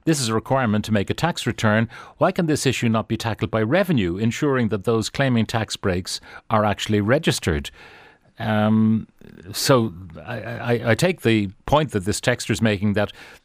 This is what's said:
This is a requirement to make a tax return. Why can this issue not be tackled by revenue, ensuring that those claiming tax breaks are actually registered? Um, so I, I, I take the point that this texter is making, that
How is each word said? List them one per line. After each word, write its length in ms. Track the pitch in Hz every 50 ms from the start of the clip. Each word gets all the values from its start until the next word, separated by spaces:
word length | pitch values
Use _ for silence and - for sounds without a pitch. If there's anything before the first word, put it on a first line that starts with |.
| _
This 160 | 160 160 139
is 80 | 123 113
a 60 | 113
requirement 500 | 110 - - 135 135 127 107 104 107 104
to 60 | 110
make 180 | 110 101 95 -
a 60 | 101
tax 320 | - 156 170 165 - - 123
return. 420 | 101 - - 107 104 110 113 - - - - - - _
Why 120 | 147 180
can 140 | 190 - 175
this 220 | 156 147 - - 135
issue 220 | 117 - 120 117
not 180 | 110 113 104 -
be 100 | 117 110
tackled 320 | - 113 104 - 110 98
by 140 | - 110 110
revenue, 540 | 107 151 190 202 - 143 120 95 85 87 98
ensuring 500 | 113 120 113 - 156 143 135 127 117 101
that 160 | 113 101 -
those 260 | 120 113 113 104 -
claiming 380 | - - 139 131 123 113 107 -
tax 300 | - 113 107 - - -
breaks 440 | - 101 90 92 95 - - - - - - - - _
are 160 | 110 107 104
actually 380 | 104 98 - - - 107 104
registered? 680 | 101 107 131 160 - 170 127 - - 95 80 71 - - - - - - - - - - _ _ _ _ _ -
Um, 680 | - 113 107 107 107 107 110 110 110 110 110 107 - - _ _ - - - - - 92 -
so 400 | - - - 135 120 113 104 82 87 92 82 80 85 76
I, 160 | 92 120 113
I, 500 | - - 120 107 - 110 120 117 - 120
I 40 | 113
take 260 | - 165 185 185 -
the 300 | - 117 113 107 101 95 - - _ -
point 240 | - 196 - -
that 120 | - 104 90
this 160 | 104 101 -
texter 300 | - 131 120 - - -
is 140 | 113 - 113
making, 300 | 110 104 90 101 107 98
that 200 | 107 101 - - - - - - - _